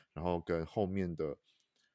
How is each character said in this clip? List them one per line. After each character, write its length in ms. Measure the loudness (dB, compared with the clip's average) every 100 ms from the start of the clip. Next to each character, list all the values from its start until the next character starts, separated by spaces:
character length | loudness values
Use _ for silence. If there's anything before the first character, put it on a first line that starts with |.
| -14
然 100 | -2
后 160 | 0 0
跟 260 | 2 0 0
后 220 | 0 0
面 260 | 2 0
的， 240 | -2 -4 -4 _ _ _ _ _